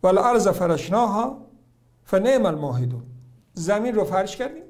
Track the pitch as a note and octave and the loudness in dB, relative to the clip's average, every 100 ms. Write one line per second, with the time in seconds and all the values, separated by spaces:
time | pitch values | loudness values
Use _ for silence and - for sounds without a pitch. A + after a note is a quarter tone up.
0 | F#3 F#3+ B3 A#3+ F#3+ F3+ F3+ D#3+ - G#3 | 4 4 4 4 2 0 0 -2 0 0
1 | A#3 G3+ B3+ - - _ _ _ _ _ | 0 0 -4 -8 -20 _ _ _ _ _
2 | - F#3+ A3 C4 G3+ D3+ C#3+ B2 B2+ A#2+ | -2 0 2 2 2 -2 -4 -2 -4 -6
3 | - - - - _ - E3 G#3 A#3+ G#3+ | -12 -20 -20 -20 _ -8 -2 0 0 0
4 | F3 F#3 F#3+ - B3+ D#4 - | 0 0 -2 -6 -10 -10 -20